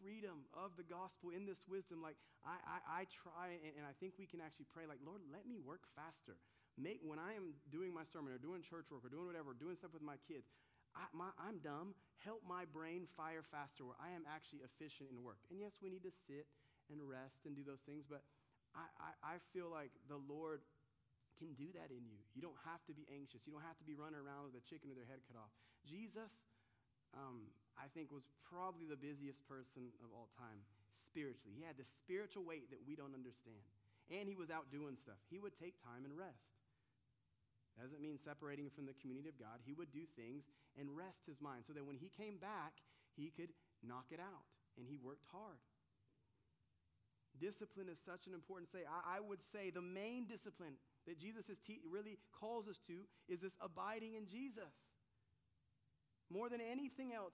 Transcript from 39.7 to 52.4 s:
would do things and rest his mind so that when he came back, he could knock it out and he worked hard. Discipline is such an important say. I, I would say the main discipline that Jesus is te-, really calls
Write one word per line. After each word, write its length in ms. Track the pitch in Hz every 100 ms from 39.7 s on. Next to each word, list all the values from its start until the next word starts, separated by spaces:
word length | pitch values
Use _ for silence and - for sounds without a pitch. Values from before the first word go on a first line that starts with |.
would 160 | 151 165
do 160 | 143 160
things 320 | - 117 143 143 - - 135
and 80 | 143
rest 320 | 147 185 - -
his 160 | 139
mind 240 | 147 127 113
so 80 |
that 80 | 147
when 160 | 139 135
he 160 | 185
came 240 | - 214 196
back, 400 | 190 208 156 - - - - -
he 160 | 156
could 160 | 160 170 - - -
knock 320 | 117 123 127
it 80 | 160
out 240 | 190 180 - - - -
and 80 | 123
he 160 | 143
worked 240 | 123 143 -
hard. 240 | 180 214 139 - - - _ - - - - - _ - - _ - - - - 135
Discipline 480 | 180 196 220 190 185
is 80 | 160
such 320 | - 180 185
an 80 | 180
important 320 | 151 190 175
say. 160 | 185 151
I, 320 | 165 170 190
I 20 |
would 220 | 208 196
say 320 | - 208 190
the 80 | 175
main 480 | 175 190 214 247 220
discipline 480 | 220 175 - 165 135 - - -
that 80 | 165
Jesus 320 | 185 220 -
is 80 | 196 -
te-, 160 | 214
really 400 | 160 190 214 190 -
calls 400 | -